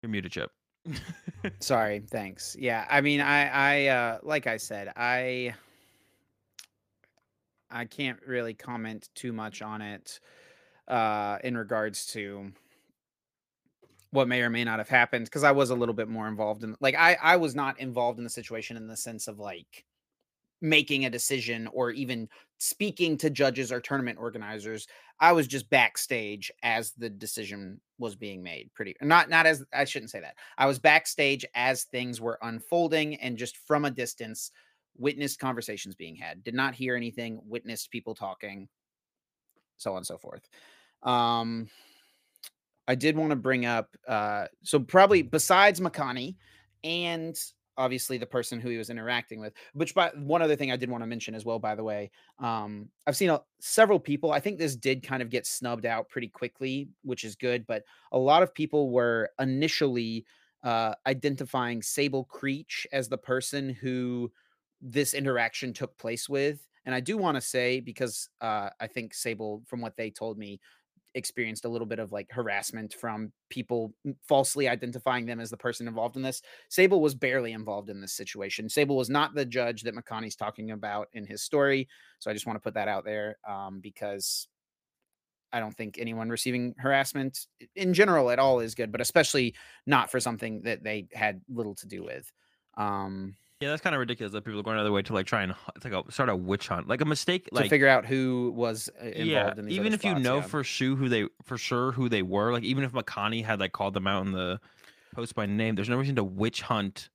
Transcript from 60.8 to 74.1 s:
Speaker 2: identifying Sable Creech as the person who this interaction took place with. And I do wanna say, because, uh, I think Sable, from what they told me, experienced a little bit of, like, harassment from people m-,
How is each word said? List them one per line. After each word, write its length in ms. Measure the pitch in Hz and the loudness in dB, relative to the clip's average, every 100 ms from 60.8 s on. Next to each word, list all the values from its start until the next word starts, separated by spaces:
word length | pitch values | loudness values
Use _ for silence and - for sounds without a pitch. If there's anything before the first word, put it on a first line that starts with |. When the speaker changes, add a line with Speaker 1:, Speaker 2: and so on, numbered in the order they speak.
| 113 107 - | 0 -2 -2
Speaker 2:
identifying 760 | 135 147 139 135 131 120 117 | 0 0 -2 -4 -2 -2 -2
Sable 440 | 110 - 143 135 131 | -4 0 0 0 -6
Creech 640 | - 135 139 160 - - | -6 -4 -4 -6 -8 -4
as 180 | 139 120 | -2 -2
the 80 | 131 | -6
person 500 | - 131 - 143 139 | -2 -2 0 -4 -4
who 600 | 120 131 127 123 123 120 _ _ _ _ _ | -6 -4 -4 -2 -4 -6 _ _ _ _ _
this 320 | 131 123 139 | -6 -2 0
interaction 600 | 139 139 123 117 - 131 | 0 0 2 0 -2 -8
took 240 | 113 135 _ | -6 -8 _
place 320 | 117 117 - | -6 -6 -2
with. 380 | 139 139 147 - _ - | 0 0 -2 -12 _ -4
And 100 | 127 | -4
I 60 | |
do 160 | 127 214 | -2 0
wanna 240 | 185 143 | 2 2
say, 380 | - 127 123 127 | 0 0 2 0
because, 480 | 123 110 123 - - _ | -4 -4 -4 -4 -12 _
uh, 300 | 117 107 101 - | -4 -2 -4 -8
I 80 | 110 | -10
think 260 | - 113 | -8 -10
Sable, 500 | - 123 110 110 107 117 | -8 -6 -6 -6 -8 -10
from 140 | 123 | -8
what 140 | 113 - | -8 -8
they 140 | 110 | -10
told 260 | 107 113 107 | -6 -10 -8
me, 240 | 104 101 _ _ _ _ _ 131 | -12 -14 _ _ _ _ _ -10
experienced 500 | - - 117 107 120 | -8 -6 -6 -6 -6
a 40 | |
little 180 | 117 113 | -6 -6
bit 120 | 113 | -6
of, 120 | 107 | -6
like, 160 | 101 101 | -8 -8
harassment 640 | 120 113 101 98 113 107 | -6 -2 -2 -4 -8 -10
from 400 | - 117 107 110 _ _ | -8 -8 -6 -8 _ _
people 440 | - 123 120 113 - | -10 -4 -2 -2 -8
m-, 120 | 143 | -12